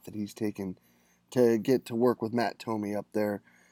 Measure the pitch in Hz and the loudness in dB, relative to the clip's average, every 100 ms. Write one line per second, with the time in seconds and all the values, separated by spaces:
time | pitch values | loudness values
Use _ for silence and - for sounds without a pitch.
0 | - 107 101 - 107 101 95 90 _ _ | -6 -10 -10 -6 -6 -4 -8 -8 _ _
1 | _ _ _ 127 120 113 104 123 - 117 | _ _ _ 4 4 4 2 0 0 2
2 | 123 117 113 117 107 - - 110 101 104 | 2 2 -2 -2 -2 -4 -6 -4 -4 -4
3 | - 107 104 101 - _ _ | -4 -2 -2 -2 -8 _ _